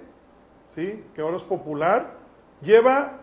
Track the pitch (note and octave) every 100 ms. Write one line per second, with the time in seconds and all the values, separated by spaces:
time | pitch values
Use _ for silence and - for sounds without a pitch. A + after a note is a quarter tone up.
0 | - - _ _ _ - _ - F#3 A3
1 | - - D#3 F3 - F#3+ D3+ D3 E3 A3+
2 | - - - - - - C#3+ A3+ B3 C4+
3 | C#4 -